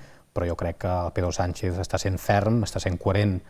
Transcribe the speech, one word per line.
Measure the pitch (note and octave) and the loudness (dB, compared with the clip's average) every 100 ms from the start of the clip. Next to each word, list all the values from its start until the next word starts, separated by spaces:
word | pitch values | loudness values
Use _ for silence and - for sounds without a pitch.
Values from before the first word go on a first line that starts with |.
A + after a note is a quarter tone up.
| - - _ - | -8 -20 _ -4
però | F2 | -2
jo | E2 | -2
crec | E2+ E2 | -4 -4
que | F#2+ | -2
el | F2+ F2 - | 0 -2 -2
Pedro | F2+ | -2
Sánchez | - F2+ E2+ F#2 F2+ | 0 -2 -2 -2 -2
està | F#2 F#2+ | -2 -2
sent | G2+ F#2 | -2 -2
ferm, | - G2+ G2+ A#2 G#2+ | 2 4 4 2 0
està | G#2+ | -2
sent | - F2 | -2 0
coherent | - F#2+ G#2 F#2 | 0 2 2 0